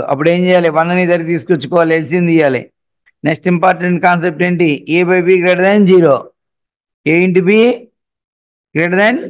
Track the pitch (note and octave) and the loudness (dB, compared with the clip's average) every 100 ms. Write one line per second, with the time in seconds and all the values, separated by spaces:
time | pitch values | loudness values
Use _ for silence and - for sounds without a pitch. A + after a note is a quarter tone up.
0 | - C#3 D#3 F3 F3+ F3+ E3+ D#3 E3+ F3+ | -4 -2 -2 0 0 2 0 0 -2 -2
1 | F3+ F3 E3 E3+ - F#3 - E3+ E3 D#3+ | 0 -2 -2 -6 -2 -4 -2 -2 0 -2
2 | C#3 F3+ E3+ E3 C#3+ B2+ - _ _ _ | -2 -2 0 2 2 -2 -8 _ _ _
3 | _ _ D3 D#3 F#3 F3 F#3 F3 F3 F3 | _ _ -6 -4 -2 0 0 -2 -2 -2
4 | F3+ F3 F3 D3+ F3 F3 E3+ C#3 D3 E3 | 0 0 -2 -2 -2 0 -2 -2 -2 -2
5 | F3 F#3 F3 F#3 F3 F3+ F#3+ G#3 F#3 F#3 | 0 0 2 2 2 0 2 2 4 4
6 | E3 B2+ - _ _ _ _ _ _ _ | 4 2 -4 _ _ _ _ _ _ _
7 | D3 E3 F#3 F3+ F3+ G#3+ A#3 B3 - _ | -2 0 0 0 2 2 2 0 -8 _
8 | _ _ _ _ _ _ _ D3+ F3 F#3 | _ _ _ _ _ _ _ -4 -2 0
9 | G#3+ C4+ - | 0 -2 -8